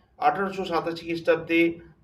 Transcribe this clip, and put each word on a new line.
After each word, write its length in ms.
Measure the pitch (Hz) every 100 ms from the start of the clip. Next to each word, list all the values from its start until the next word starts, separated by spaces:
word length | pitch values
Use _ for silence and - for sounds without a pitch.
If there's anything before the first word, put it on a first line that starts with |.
| _ -
আঠারোশো 480 | 147 185 196 190 175
সাতাশি 400 | 165 160 165 165
খ্রিস্টাব্দে 720 | 165 170 160 156 165 170 165 - -